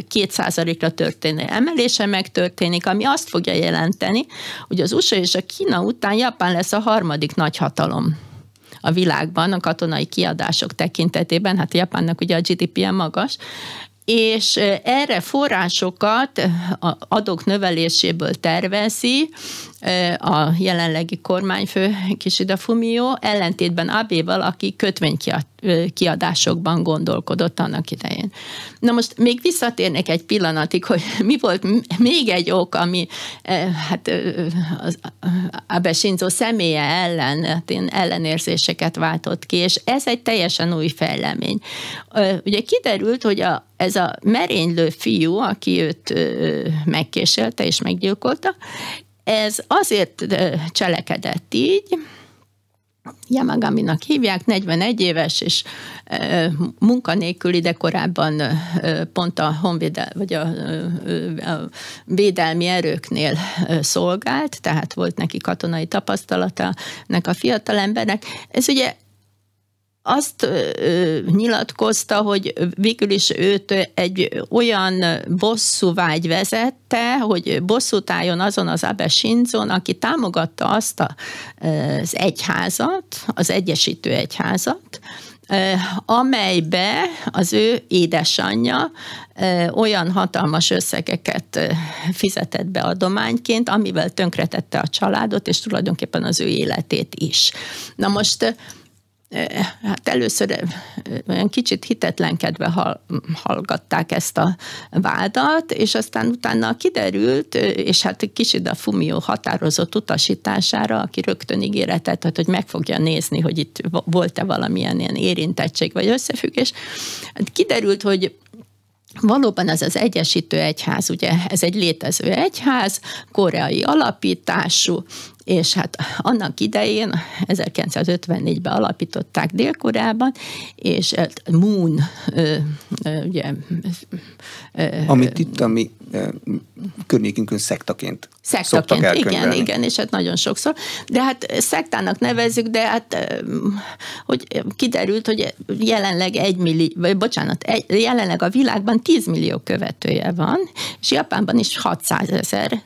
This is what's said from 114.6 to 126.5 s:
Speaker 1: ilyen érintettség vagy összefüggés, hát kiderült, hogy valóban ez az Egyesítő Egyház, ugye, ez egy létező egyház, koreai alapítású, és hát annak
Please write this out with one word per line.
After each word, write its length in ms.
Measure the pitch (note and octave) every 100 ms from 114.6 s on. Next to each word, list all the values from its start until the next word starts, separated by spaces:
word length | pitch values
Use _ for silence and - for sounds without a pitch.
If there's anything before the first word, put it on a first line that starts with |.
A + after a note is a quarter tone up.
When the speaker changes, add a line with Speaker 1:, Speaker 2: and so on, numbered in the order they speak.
| - - - -
Speaker 1:
ilyen 140 | -
érintettség 800 | - - - D#3+ - - - E3+
vagy 140 | - F#3+
összefüggés, 640 | B3+ - B3+ - - B3+ - - - - - -
hát 160 | - G3+
kiderült, 500 | - - A#3 G#3 G3+
hogy 320 | G#3 F#3+ F#3 - _ - - _ _ _ _ -
valóban 480 | G#3+ B3+ C4 F#3 F3+
ez 140 | E3
az 140 | D3+ -
Egyesítő 640 | A3+ F#3+ D#3+ - E3 D#3+
Egyház, 520 | D#3 D#3 - D#3+ -
ugye, 220 | F3 F3+ E3+ F3
ez 140 | F#3+
egy 120 | F3
létező 560 | F#3+ F3 D#3+ - - -
egyház, 680 | F#3+ F4+ - B3+ B3+ G3 - - - -
koreai 500 | - F#3+ - - -
alapítású, 1200 | - - A#2+ - F#3+ F3 - E3+ - - - F3 - - - -
és 300 | - F#3 E3
hát 220 | - - - D3 -
annak 440 | - A#3+ G3